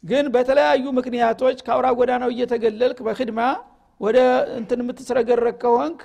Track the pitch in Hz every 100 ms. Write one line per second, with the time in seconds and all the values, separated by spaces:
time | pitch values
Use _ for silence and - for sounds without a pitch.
0 | 165 247 285 240 254 269 294 285 262 254
1 | 254 240 226 226 262 254 - 254 254 247
2 | 247 247 247 240 247 233 220 214 254 254
3 | 220 208 240 220 240 427 - _ _ _
4 | 196 240 254 254 - 247 214 247 240 247
5 | - 254 233 240 233 233 240 240 294 339